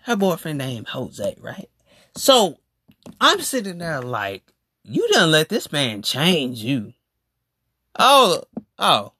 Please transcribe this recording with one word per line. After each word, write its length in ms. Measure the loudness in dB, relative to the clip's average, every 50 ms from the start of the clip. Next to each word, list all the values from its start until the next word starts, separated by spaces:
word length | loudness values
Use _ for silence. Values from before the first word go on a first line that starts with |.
| _
Her 120 | -4 -2
boyfriend 440 | 0 2 0 0 -2 -6 -8 -6 -6
named 280 | -6 -6 -6 -8 -10
Jose, 480 | -10 -8 -8 -8 -8 -8 -6 -6 -6 -6 -6
right? 280 | -14 -14 -14 -14 -16 _ _ _ _ _ _ _ _ _ _
So, 440 | -2 4 6 6 6 6 2 0 _ _ _ _ _ _ _ _ _ _ -20 -6 _
I'm 200 | 4 4 4 2
sitting 380 | -2 -4 -4 -4 -4 -6 -10 -8
there 220 | -8 -6 -6 -6
like, 520 | -6 -6 -4 -4 -4 -4 -6 -10 _ _ _ _ _ _ _ _ _
you 240 | -6 -2 -2 0 2
done 240 | 4 4 4 6 4
let 160 | 4 2 2
this 240 | -2 -6 -4 -4 -2
man 300 | -2 -2 -2 -4 -4 -6
change 580 | -4 -2 2 2 2 2 2 0 -4 -6 -8
you. 340 | -4 -4 -4 -4 -4 -8 -14 _ _ _ _ _ _ _ _ _ _ _ _ _ _ _ _ _ _ _ _ -2
Oh, 460 | 2 4 4 6 4 4 2 -2 -4 _ _ -16 -16 _ _ -4
oh. 360 | 0 2 2 2 0 -6 _ _